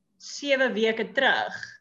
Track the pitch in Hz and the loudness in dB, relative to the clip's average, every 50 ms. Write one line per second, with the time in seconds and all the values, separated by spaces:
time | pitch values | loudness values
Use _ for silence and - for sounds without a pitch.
0 | _ _ _ _ - - - - 277 285 269 262 262 240 196 214 220 220 220 226 | _ _ _ _ -18 -14 -12 -6 0 0 2 2 2 2 2 2 2 2 2 0
1 | 214 - - 269 262 226 165 110 104 - - - - - - - | -4 -2 0 2 4 4 4 2 0 -4 -6 -10 -14 -14 -18 -20